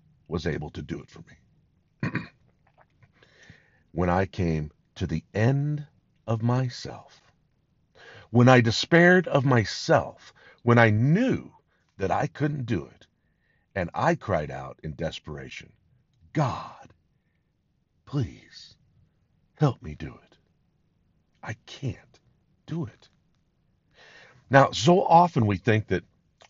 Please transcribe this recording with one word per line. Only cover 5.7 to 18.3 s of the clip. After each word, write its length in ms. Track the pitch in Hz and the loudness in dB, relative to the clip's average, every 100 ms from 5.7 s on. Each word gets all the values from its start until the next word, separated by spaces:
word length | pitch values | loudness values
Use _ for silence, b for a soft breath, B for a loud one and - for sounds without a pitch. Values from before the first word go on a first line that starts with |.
| 147 147 _ _ _ - | -6 -10 _ _ _ -6
of 160 | 113 | -4
myself, 800 | 117 127 131 - - 98 - _ _ _ _ _ _ _ _ _ B B B | -2 -2 -4 -8 -16 -16 -20 _ _ _ _ _ _ _ _ _ B B B
when 200 | 120 123 | 4 8
I 100 | 127 | 8
despaired 680 | 113 - - 170 175 185 170 | 6 0 2 6 6 6 4
of 160 | 147 135 | 0 2
myself, 880 | 123 101 - - 143 69 - - - b b | 2 0 -4 0 0 0 -10 -20 -20 b b
when 140 | 120 120 | 2 4
I 120 | 113 | 6
knew 640 | 107 131 175 262 87 65 - _ _ _ - | 4 2 2 2 -2 -6 -20 _ _ _ -8
that 140 | 95 | -4
I 160 | 95 139 | -2 -4
couldn't 380 | - 147 147 117 | -4 -6 -6 -4
do 200 | 98 67 | -6 -6
it, 220 | - _ _ _ _ _ _ _ | -18 _ _ _ _ _ _ _
and 160 | - 87 | -8 -8
I 220 | - 139 175 | -4 -2 -2
cried 360 | - 85 73 | -2 -4 -4
out 280 | 65 - - | -10 -14 -14
in 120 | 78 76 | -14 -8
desperation, 760 | 80 - - 76 65 - - _ _ _ _ _ _ | -8 -10 -14 -16 -16 -18 -20 _ _ _ _ _ _
"God, 600 | 156 135 90 - - - _ _ _ _ _ _ _ _ _ _ _ _ | -4 -4 -6 -12 -18 -20 _ _ _ _ _ _ _ _ _ _ _ _
please 720 | 143 104 | -6 -6